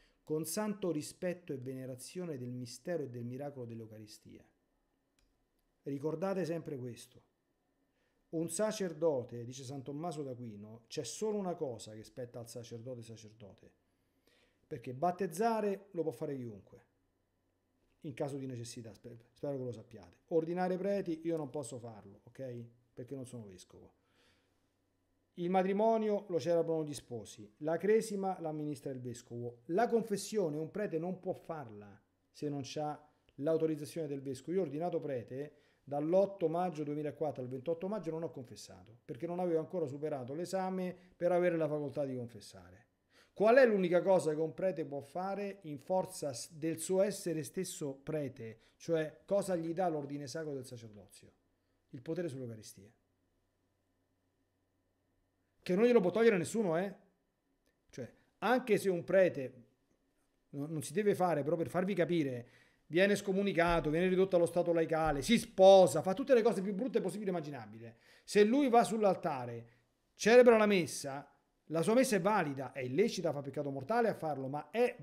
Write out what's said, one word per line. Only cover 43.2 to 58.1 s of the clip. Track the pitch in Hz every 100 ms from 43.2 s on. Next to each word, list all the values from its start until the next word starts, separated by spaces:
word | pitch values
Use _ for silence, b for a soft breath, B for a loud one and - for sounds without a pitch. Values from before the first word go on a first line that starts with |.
| b
Qual | - 208 254
è |
l'unica | 254 208 175 175
cosa | 170 185 147
che | 151
un | 160
prete | - 190 165
può | 143 143
fare | - 180 190 196 202 196
in | 156 147
forza | - 185 185 - 147
s-, | 123 -
del | 160 160 160
suo | - 185
essere | 196 190 175 160
stesso | 131 - 180 - 147
prete? | 135 - 151 131 - 113 110 _ _
Cioè, | - 160 156 -
cosa | - 202 185 175
gli | 165
dà | 170 185
l'ordine | 151 139 143 143
sacro | 160 151
del | 139 120
sacerdozio? | 123 110 104 95 - - _ _ _ _ _ _
Il | 135
potere | 139 160 170
sull'Eucaristia. | 131 123 110 107 - 101 _ _ _ _ _ _ _ _ _ _ _ _ _ _ _ _ _ _ _ _ _ _ _ _ _ _ _
Che | - 185
non | 240
glielo | 233
può | 180
togliere | 185 233 190
nessuno, | 143 220 202 160
eh? | 196 185 _ _ _ _ _ _ _ _ _
Cioè, | - 117